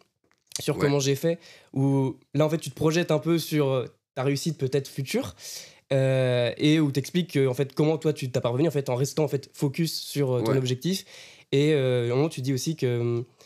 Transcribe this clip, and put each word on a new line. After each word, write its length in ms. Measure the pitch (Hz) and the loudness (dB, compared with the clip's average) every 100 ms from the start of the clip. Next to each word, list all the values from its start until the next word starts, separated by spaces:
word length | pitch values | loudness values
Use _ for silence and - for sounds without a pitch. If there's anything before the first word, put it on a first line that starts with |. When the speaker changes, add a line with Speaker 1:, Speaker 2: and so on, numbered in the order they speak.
| _ _ _ _ _ - | _ _ _ _ _ -8
Speaker 1:
sur 140 | - | -4
Speaker 2:
Ouais. 60 | 143 | 0
Speaker 1:
Comment 180 | 143 143 | 2 2
j'ai 160 | 135 | 2
fait, 240 | 139 170 170 - - - | 0 0 -2 -6 -20 -8
où 460 | 135 139 135 131 - _ | 0 2 2 0 -4 _
là, 100 | 139 | 0
en 60 | 151 | 0
fait, 80 | 160 | 0
tu 100 | 147 | -6
te 40 | |
projettes 380 | - 156 160 175 | -2 0 2 2
un 80 | 151 | 0
peu 180 | 160 170 | 2 0
sur, 300 | - 151 139 | 0 0 0
euh, 180 | 131 113 _ _ - | 0 -4 _ _ -4
ta 80 | |
réussite 340 | 131 143 170 151 | -2 0 -2 -4
peut-être 300 | 131 143 135 | -2 -2 -4
future, 480 | - 131 226 - - - - - - - | -8 -4 -4 -4 -10 -16 -16 -18 -20 -4
euh, 600 | 139 131 131 127 123 120 - | 0 2 2 2 2 0 2
et 240 | 151 160 | 2 4
où 100 | 147 | 2
t'expliques 440 | 135 131 175 170 | 0 -2 -2 -2
que, 120 | 143 131 | 0 0
en 80 | |
fait, 200 | 123 135 - | 0 -4 0
comment 200 | 156 156 | 0 2
toi, 160 | 156 | -2
tu 160 | - 131 | -2 -4
t'as 80 | 123 | -2
parvenu, 260 | 120 127 160 | -2 2 2
en 60 | |
fait, 160 | 147 135 | 2 -2
en 80 | 123 | -2
restant, 260 | 139 - | -2 0
en 60 | 147 | 0
fait, 220 | 139 - | -2 -6
focus 400 | - 143 139 160 | -2 -2 0 -2
sur, 380 | - - 143 135 | -2 -8 -2 0
euh, 100 | 127 | 0
ton 80 | 110 | 2
Speaker 2:
Ouais. 80 | 135 | 0
Speaker 1:
objectif. 460 | 127 127 165 190 - - - - - | 0 -2 -2 -4 -6 -20 -20 -20 -2
Et, 220 | 139 151 | 2 4
euh, 340 | 151 131 123 120 | 4 2 2 2
à 40 | |
un 40 | 127 | 2
moment, 120 | 160 | 0
tu 120 | 147 | 0
dis 120 | 127 | -2
aussi 220 | 131 160 | -2 -2
que, 240 | 160 127 120 | -2 0 0
hum, 260 | 120 120 123 _ | 0 -2 -6 _